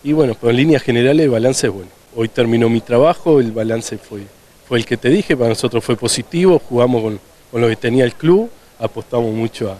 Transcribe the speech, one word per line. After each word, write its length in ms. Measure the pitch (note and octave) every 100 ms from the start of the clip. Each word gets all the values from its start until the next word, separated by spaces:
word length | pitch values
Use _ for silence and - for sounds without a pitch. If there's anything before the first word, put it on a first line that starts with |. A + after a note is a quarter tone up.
y 100 | C#3+
bueno, 240 | D#3 C3+ A2
pero 120 | A#2
en 60 | A#2+
líneas 260 | D#3 C#3+
generales 400 | - A#2+ B2+ D#3
el 40 | D3+
balance 380 | A#2 B2 C3 B2
es 60 |
bueno. 160 | F#2+ F2+ _ _
Hoy 140 | A#2 A2+
terminó 400 | - A#2 A#2 A2+
mi 100 | A#2
trabajo, 600 | - A#2+ D#3 F3 E3+ D3
el 120 | A#2
balance 460 | A2 A2 A2+ - A2
fue, 240 | - G#2 G2+ _ _ _ -
fue 100 | A#2+
el 80 |
que 120 | - A#2+
te 120 | B2
dije, 260 | F#3 -
para 140 | C3+ A#2
nosotros 340 | A2 A#2+ A2+
fue 140 | - A2+
positivo, 640 | A#2+ - - E3+ F#3 E3
jugamos 420 | - A#2+ B2 A#2+
con, 180 | A2 G#2 _ - -
con 100 | A#2
lo 60 | A#2
que 80 |
tenía 300 | A2 A#2+ B2+
el 80 | B2
club, 360 | - D#3 F#3 A#3 - _ _
apostamos 540 | A2+ A2+ G#2 A#2+ A#2
mucho 380 | A2 A2+ -
a 60 | G#2+